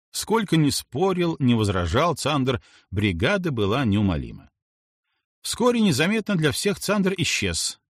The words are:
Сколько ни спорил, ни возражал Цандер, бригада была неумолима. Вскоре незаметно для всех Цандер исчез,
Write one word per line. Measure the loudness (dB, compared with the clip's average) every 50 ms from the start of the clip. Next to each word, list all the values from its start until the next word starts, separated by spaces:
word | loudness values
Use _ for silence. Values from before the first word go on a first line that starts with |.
| _ _
Сколько | -12 -10 -4 -2 0 0 0 2 2
ни | 2 2 2
спорил, | 0 -2 -4 _ -4 -2 0 0 0 0 -2 -2 -2 0
ни | 2 2 2
возражал | 4 2 2 0 0 0 0 2 2 2 0 0
Цандер, | -2 -2 -2 0 0 0 0 -2 -4 -6 _ _ _ _ _
бригада | -4 -2 0 0 0 0 0 0 0 0 -2 -4
была | -2 -2 0 0 0 0 0
неумолима. | 0 2 2 2 2 0 -2 -4 -8 -12 -18 -20 -20 _ _ _ _ _ _ _ _ _ _ _ _ _ _ _ _ _ _ -10
Вскоре | -8 -2 0 2 2 4 4
незаметно | 4 4 4 2 2 2 0 -2 -2 -2 0
для | 0 0 0 0
всех | 0 -2 -2 -2 -2
Цандер | -2 -2 0 0 0 0 0
исчез, | -2 -2 -2 -2 -2 -2 -2 -2 -2 -4 -6 -8 -10 _ _